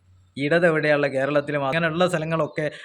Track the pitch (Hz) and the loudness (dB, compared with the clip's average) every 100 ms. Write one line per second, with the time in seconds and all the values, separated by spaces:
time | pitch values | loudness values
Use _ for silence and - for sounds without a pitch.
0 | _ _ _ 135 143 170 175 156 151 147 | _ _ _ -6 0 4 4 2 2 2
1 | 143 131 139 147 139 147 135 165 165 160 | 2 0 0 0 0 -2 -2 0 -2 0
2 | 180 165 160 165 147 - 151 - | 0 0 -2 -2 -2 -4 -6 -8